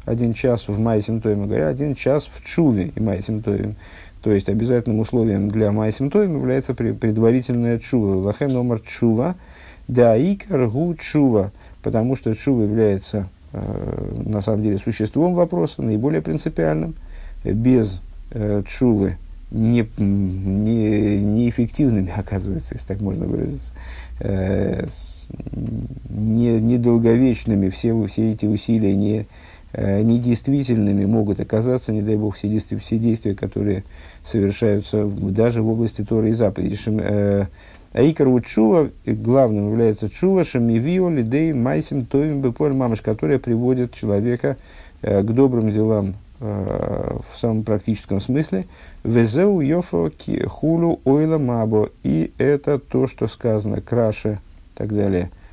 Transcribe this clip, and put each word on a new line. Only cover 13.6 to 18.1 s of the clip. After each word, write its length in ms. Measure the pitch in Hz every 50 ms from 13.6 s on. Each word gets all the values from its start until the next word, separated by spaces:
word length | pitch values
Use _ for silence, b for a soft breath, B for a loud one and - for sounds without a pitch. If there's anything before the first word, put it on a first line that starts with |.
| 101 101 101 - - - - - - - - - -
на 160 | - 107 104
самом 220 | 98 110 107 104 107
деле 140 | 104 98 98
существом 560 | - 117 107 - 107 110 - 135 165 180 180
вопроса, 480 | 175 175 165 180 175 165 151 - -
наиболее 400 | 135 113 107 107 120 147 160 156
принципиальным, 760 | 156 160 156 156 - 160 - - 165 156 - 156 160 165 160 b b b b b b b b b -
без, 560 | - 98 110 117 127 127 120 110 98 92 92 - -